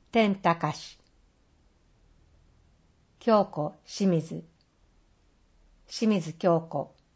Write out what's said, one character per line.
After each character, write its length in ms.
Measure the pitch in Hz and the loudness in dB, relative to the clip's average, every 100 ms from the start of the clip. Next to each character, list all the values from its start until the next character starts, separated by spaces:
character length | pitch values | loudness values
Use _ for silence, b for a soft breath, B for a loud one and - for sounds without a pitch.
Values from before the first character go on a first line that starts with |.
| _ | _
天 240 | 233 208 196 | 2 2 2
高 360 | 175 165 151 | 0 0 -2
し。 240 | - - - _ _ _ _ _ _ _ _ _ _ _ _ _ _ _ _ _ _ _ _ _ _ | -6 -14 -20 _ _ _ _ _ _ _ _ _ _ _ _ _ _ _ _ _ _ _ _ _ _
京 260 | - 214 | 2 4
子、 300 | 196 - 151 - | 2 -2 -6 -8
清 240 | - - 196 | -16 -2 0
水。 360 | 165 151 160 - _ _ _ _ _ _ _ _ _ _ _ _ _ - | 0 -2 -12 -16 _ _ _ _ _ _ _ _ _ _ _ _ _ -16
清 160 | - 226 | -2 0
水 260 | 196 156 | 0 -2
京 260 | - 190 165 | -2 2 2
子、 340 | 165 147 - _ _ | 0 -8 -8 _ _